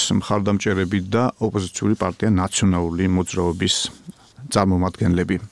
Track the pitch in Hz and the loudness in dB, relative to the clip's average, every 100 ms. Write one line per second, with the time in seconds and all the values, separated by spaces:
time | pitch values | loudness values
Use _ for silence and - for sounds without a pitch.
0 | - 101 - 104 101 101 107 95 90 101 | 0 0 0 0 0 0 0 0 0 -2
1 | 92 113 123 - 110 104 92 - 104 110 | 0 0 0 0 -2 -2 -4 -2 -2 0
2 | 92 - 110 95 92 - 98 87 85 85 | -2 0 2 2 0 0 2 2 0 0
3 | 95 92 87 92 87 87 98 - - - | 2 2 0 -2 -2 0 -2 -2 -6 -10
4 | - - - - 135 104 98 90 90 - | -20 -20 -20 -20 -2 2 2 2 0 0
5 | 92 87 90 92 107 | 0 2 0 -2 -6